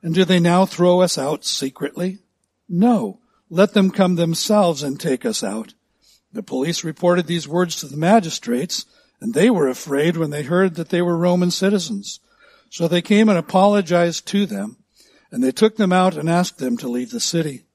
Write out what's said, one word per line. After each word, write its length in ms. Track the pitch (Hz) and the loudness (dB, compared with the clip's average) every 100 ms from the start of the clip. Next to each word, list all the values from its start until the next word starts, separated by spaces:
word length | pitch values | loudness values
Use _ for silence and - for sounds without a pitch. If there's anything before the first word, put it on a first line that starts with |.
And 120 | 170 | -2
do 100 | 165 | 0
they 160 | 180 180 | 2 4
now 240 | 170 175 | 4 4
throw 380 | 190 - 180 180 | 2 2 2 4
us 160 | 180 - | 2 0
out 260 | 135 151 | -4 -4
secretly? 720 | - - 135 - 143 - 180 190 _ _ _ _ _ | -6 -6 -6 -6 -10 -6 -8 -8 _ _ _ _ _
No, 520 | 175 233 226 107 95 _ _ _ | 0 2 2 -2 -10 _ _ _
let 240 | 170 202 | 2 2
them 160 | - 190 | 4 0
come 260 | 180 185 175 | 2 0 2
themselves 680 | 170 160 - 208 185 151 | 0 -2 0 2 2 0
and 160 | 143 139 | -6 -6
take 280 | 170 131 120 | -4 -4 -4
us 180 | 110 | -6
out.' 300 | 107 107 - - _ _ _ _ _ | -6 -8 -10 -18 _ _ _ _ _
The 100 | - | -14
police 400 | - 131 143 165 | -8 -6 -4 -4
reported 420 | 165 156 175 175 165 | -8 -2 2 2 0
these 200 | 175 143 | -4 -4
words 300 | 165 180 - | -2 -2 -4
to 100 | 151 | -10
the 100 | 143 | -2
magistrates, 880 | 165 226 170 - - 240 180 - - _ _ _ | 4 4 2 -8 -6 -4 -4 -8 -12 _ _ _
and 120 | - | -6
they 160 | 143 214 | 2 2
were 180 | 214 139 | 4 0
afraid 480 | 127 - 139 156 170 | -2 -4 -2 0 0
when 140 | 160 | -4
they 120 | 147 | -6
heard 320 | 143 175 190 | -2 0 0
that 160 | 165 165 | -2 -4
they 100 | 175 | -2
were 160 | 175 175 | 0 0
Roman 340 | 175 180 180 | 2 2 0
citizens. 680 | - 190 202 165 196 202 - _ _ _ _ _ | 0 0 0 -2 -10 -10 -18 _ _ _ _ _
So 180 | - 170 | -6 -2
they 120 | 175 | -2
came 280 | 170 208 220 | 2 4 4
and 100 | 185 | 2
apologized 880 | - 190 202 208 170 175 170 165 - | 2 4 4 4 2 0 0 -2 -4
to 200 | 202 196 | -2 -2
them, 300 | 98 107 - _ _ _ _ _ | -4 -8 -12 _ _ _ _ _
and 120 | 120 | -2
they 100 | - | -2
took 240 | 254 220 220 | 2 0 2
them 160 | 196 | 2
out 240 | 185 185 165 | 4 2 0
and 120 | 156 | 0
asked 300 | 175 175 - | 0 0 -4
them 180 | 127 120 | -4 -4
to 100 | 135 | -4
leave 240 | 120 - | -6 -6
the 80 | 120 | -6
city. 440 | - 170 156 139 _ | -4 -2 -4 -8 _